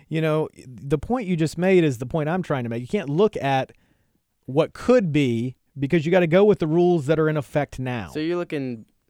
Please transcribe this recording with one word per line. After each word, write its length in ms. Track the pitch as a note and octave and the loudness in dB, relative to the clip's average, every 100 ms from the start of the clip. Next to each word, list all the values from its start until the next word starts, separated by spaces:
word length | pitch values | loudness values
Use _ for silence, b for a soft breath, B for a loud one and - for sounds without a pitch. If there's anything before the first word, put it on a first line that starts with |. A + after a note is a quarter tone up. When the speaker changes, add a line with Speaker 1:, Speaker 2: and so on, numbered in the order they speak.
| b | b
Speaker 1:
you 120 | D#3 | -4
know, 280 | D#3 D#3 D3+ - - | 0 0 -4 -8 -20
the 320 | A#2 C#3 D3 | -12 -4 -2
point 300 | - B3+ F#3 | -2 -4 -2
you 80 | E3+ | -2
just 200 | D#3+ E3 | -2 0
made 280 | F3+ F#3 | 2 4
is 140 | D#3 A#2+ | 4 0
the 80 | C3+ | -4
point 220 | E3 D3+ | -4 -2
I'm 140 | F#3 | -2
trying 220 | - C#3 | -2 -4
to 60 | A#2 | -4
make. 100 | A#2 | -6
You 80 | B2+ | -4
can't 200 | G#3 C#3 | -6 -2
look 280 | D3+ G#3 - | 0 0 0
at 360 | C#3 C3+ - _ _ _ _ _ _ _ - | -2 0 -2 _ _ _ _ _ _ _ -6
what 260 | C#3 D3+ | -2 -2
could 400 | - - B3+ F3+ | -2 2 4 4
be 420 | D3 C3+ A2+ B2+ - _ C3+ | 2 2 0 -4 -8 _ -6
because 260 | C3+ F3 | 0 0
you 60 | D3 | 2
gotta 160 | F#3 E3+ | 2 4
go 180 | F3+ | 4
with 140 | G#3 F#3 | 6 4
the 80 | D#3+ | 2
rules 400 | E3+ F3+ F3 C3+ | 2 4 2 2
that 140 | D#3 | 2
are 80 | D#3 | 2
in 80 | D#3 | 0
effect 420 | - D3+ C#3 - | -2 -2 -2 -6
now. 320 | B2+ B2 E2+ | -6 -6 -8
Speaker 2:
So 60 | D3 | -6
you're 180 | D#3+ F3 | -4 -4
looking 460 | E3+ D3+ C3 A2+ - _ | -4 -6 -6 -10 -14 _